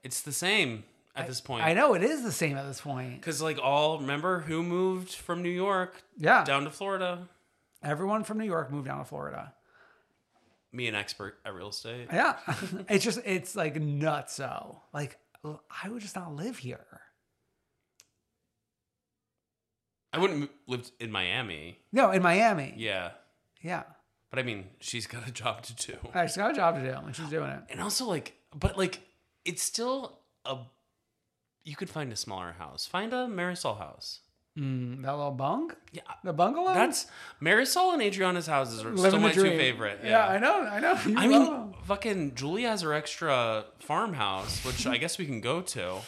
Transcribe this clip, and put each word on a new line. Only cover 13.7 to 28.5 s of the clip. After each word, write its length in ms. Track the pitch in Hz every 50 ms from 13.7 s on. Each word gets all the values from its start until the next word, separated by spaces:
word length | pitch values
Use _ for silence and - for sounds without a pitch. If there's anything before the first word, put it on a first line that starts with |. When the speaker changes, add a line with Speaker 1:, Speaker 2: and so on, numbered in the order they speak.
| 139
Speaker 2:
nutso. 1040 | 160 151 147 143 143 151 156 147 143 - - - - 139 123 - - - - - - _ _ -
Like, 280 | 147 147 127 - - _ _ _ _ -
l-, 180 | 151 151 - - _ - - -
I 60 | 196
would 120 | 233 240 208
just 140 | - -
not 180 | 196 175 165 147
live 240 | 143 180 247 240 -
here. 440 | 127 123 - - - _ - - - _ _ _ _ _ _ _ _ _ _ _ _ _ _ _ _ _ _ - _ _ _ _ _ _ _ _ _ _ _ _ _ _ _ _ _ _ _ _ _ _ _ _ _ _ _ _ _ _ _ _ _ _ _ _ _ _ _ _ _ _ -
Speaker 1:
I 60 | 156
wouldn't 240 | 185 196 165 143 143
m-, 60 | 139 - _ _
live 240 | - 123 123 120 - - _
in 100 | 117 113
Miami. 680 | 107 98 90 87 98 127 123 101 85 73 78 85 90 - _ _ -
Speaker 2:
No, 180 | - 262 196
in 120 | 185 190 180
Miami. 520 | 175 170 196 226 226 202 156 135 131 -
Speaker 1:
Yeah. 340 | 107 113 107 98 92 90 87 - - _ _ _ _ _ _ _ _ -
Speaker 2:
Yeah. 200 | 165 180 151 - - - _ _ _ _ _ _ _
Speaker 1:
But, 80 | - 131
I 40 | 127
mean, 240 | 123 110 98 92 98 - _
she's 260 | - - - 117 104
got 200 | - 113 120 110
a 40 | 127
job 320 | 117 - 110 123 110 - -
to 100 | - 117
do. 220 | - - - - - - - -
Speaker 2:
Uh, 120 | 180 170
she's 100 | 170 -
got 160 | 185 202 233 311
a 20 |
job 220 | 277 185 170 160
to 60 | 151 127
do. 100 | 131 131 135 135
Like, 100 | - 123
she's 140 | 156 165 147
doing 220 | 151 160 147 135
it. 100 | 139 139 - -
Speaker 1:
And 100 | - -
also, 260 | 190 208 208 - 262
like, 280 | 226 180 143 - - - _ _ _